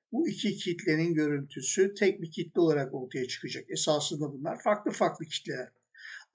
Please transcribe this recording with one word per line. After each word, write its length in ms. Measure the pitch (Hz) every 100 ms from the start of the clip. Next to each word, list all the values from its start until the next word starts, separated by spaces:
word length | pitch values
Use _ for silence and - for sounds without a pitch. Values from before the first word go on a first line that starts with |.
| _
bu 160 | 240 339
iki 280 | - 208 -
kitlenin 580 | 180 170 - 156 170
görüntüsü 800 | 156 151 143 139 - - - 196
tek 280 | 202 196 -
bir 100 | 165
kitle 300 | - 165 -
olarak 320 | 165 147 139
ortaya 340 | 139 127 135 123
çıkacak. 420 | - 131 131 -
Esasında 640 | - - 151 - 156 143
bunlar 280 | 139 147 -
farklı 280 | 196 208 -
farklı 340 | 202 175 - 156
kitleler. 460 | - - 131 127 _ _ - - - -